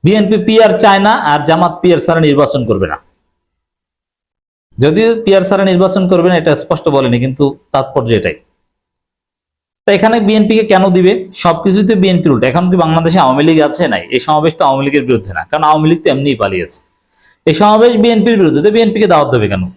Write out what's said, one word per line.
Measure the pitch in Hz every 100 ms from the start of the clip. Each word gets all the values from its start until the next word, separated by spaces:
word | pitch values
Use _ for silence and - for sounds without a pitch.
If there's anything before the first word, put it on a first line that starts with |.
বিএনপি | 156 214 196 214
পিআর | 180 220 220 220
চায় | 214 196
না, | 202
আর | 226 151 147
জামাত | 139 160 175 170
পিআর | 180 165
ছাড়া | 170 165
নির্বাচন | 156 143 143 139 117
করবে | 98 90
না। | 78 _ _ _ _ _ _ _ _ _ _ _ _ _ _ _ _ _ -
যদিও | 139 165 226 226
পিআর | 208 190
ছাড়া | 185 196
নির্বাচন | 190 180 190 185 185
করবে | 180 170
না, | 175
এটা | 165
স্পষ্ট | 143 - 156 160
বলেনি, | 139 131 120
কিন্তু | 131 131 143 139 _
তাৎপর্য | 135 135 147 113
এটাই। | 110 87 78 _ _ _ _ _ _ _ _ _ _ _ _ _ _ -
তা |
এখানে | 202 214 233
বিএনপিকে | 202 214 208 220
কেন | 214 190 190
দিবে? | 180 180 - -
সবকিছুই | - 180 170 196 190 196
তো |
বিএনপির | 214 196 180 180
উল্টো। | 135 127
এখন | 165 180
কি | 180
বাংলাদেশে | 160 160 165 175
আওয়ামী | 135 135
লীগ | 151 160
আছে? | 175 - 165
নাই। | 98 -
এই | 127
সমাবেশ | 135 151 160 160
তো |
আওয়ামী | 147 135
লীগের | 139 143
বিরুদ্ধে | 127 120 98
না, | 85
কারণ | - 151
আওয়ামী | 151 156 156
লীগ | 165
তো | -
এমনিই | 151 143 117
পালিয়েছে। | 101 92 82 - _ _ _ _ - _ -
এই |
সমাবেশ | 160 208 214 240 226
বিএনপির | 233 220 208 220
বিরুদ্ধে, | 170 143
তো | 190
বিএনপিকে | 214 220 220 208
দাওয়াত | 165 139
দেবে | 127 104
কেন? | 98 90